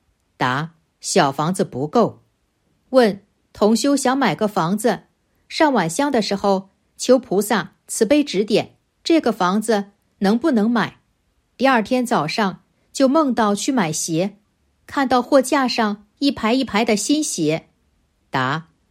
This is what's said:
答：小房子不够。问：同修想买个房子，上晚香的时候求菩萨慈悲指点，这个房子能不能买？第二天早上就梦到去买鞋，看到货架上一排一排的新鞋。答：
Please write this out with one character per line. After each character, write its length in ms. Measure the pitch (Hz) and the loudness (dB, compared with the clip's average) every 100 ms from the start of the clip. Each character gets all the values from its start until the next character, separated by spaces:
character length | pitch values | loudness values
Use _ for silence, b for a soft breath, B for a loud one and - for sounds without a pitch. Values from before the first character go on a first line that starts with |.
| _ _ _ _ | _ _ _ _
答： 380 | 131 131 165 - _ _ | -2 -2 -6 -12 _ _
小 300 | - 190 143 | -2 2 2
房 220 | 139 156 | 0 -2
子 120 | 185 165 | -2 -4
不 200 | 123 147 | -4 -2
够。 380 | 240 180 110 _ _ _ _ _ _ _ | 0 0 -2 _ _ _ _ _ _ _
问： 300 | 262 226 - - _ _ | 2 2 0 -10 _ _
同 240 | - 208 226 | -2 2 2
修 200 | 285 277 | 2 0
想 220 | 247 269 | 0 0
买 160 | 240 | 0
个 140 | 151 214 | 0 -2
房 300 | 208 160 208 | -2 -2 -2
子， 260 | 240 180 - _ _ _ _ | -2 -4 -8 _ _ _ _
上 240 | - 311 | 0 0
晚 160 | 254 165 | 2 -2
香 200 | 165 285 | -2 -2
的 120 | 254 | 0
时 140 | 208 196 | -2 -2
候 340 | 202 190 190 _ _ - | 0 0 -2 _ _ -8
求 240 | - 254 | 2 2
菩 220 | - 180 | 2 -2
萨 340 | 208 220 160 _ - | 0 -2 -4 _ -14
慈 180 | - 202 | -2 2
悲 180 | 294 | 2
指 220 | 294 185 214 | 2 -2 0
点， 320 | 196 - _ _ _ | -2 -2 _ _ _
这 160 | - 330 | 0 2
个 140 | 262 | 2
房 280 | 214 180 202 | 0 0 0
子 300 | 214 208 202 _ _ _ | 0 -2 -2 _ _ _
能 180 | 196 233 | 0 2
不 140 | 330 | 2
能 180 | 240 214 | 2 2
买？ 280 | 233 170 - _ _ _ _ _ - | 0 -2 -6 _ _ _ _ _ -2
第 100 | 262 | 0
二 140 | 247 | 2
天 240 | 208 254 233 | 0 -2 0
早 220 | 208 151 | -2 -2
上 360 | - 196 175 _ _ _ | -2 -4 -4 _ _ _
就 160 | - 269 | 0 2
梦 260 | 302 294 | 2 2
到 220 | 240 214 202 | 0 0 0
去 160 | - | -2
买 200 | 262 165 | -2 -2
鞋， 460 | 160 - 160 196 - _ _ _ _ - | -4 -4 -2 -2 -6 _ _ _ _ -10
看 220 | - 262 | -4 0
到 140 | 254 | 0
货 200 | 240 285 | 2 2
架 260 | 254 294 254 | 2 0 0
上 380 | 226 214 208 _ _ | -2 -2 -4 _ _
一 100 | 277 | -4
排 240 | 233 220 | -2 -2
一 100 | 254 233 | -2 -2
排 180 | 202 | -2
的 140 | 240 208 | 0 0
新 260 | - 294 | 0 -2
鞋。 440 | 294 - 151 160 - _ _ _ _ _ _ | -2 -4 -2 -4 -8 _ _ _ _ _ _
答： 380 | 139 127 151 165 _ _ | -4 -2 -4 -8 _ _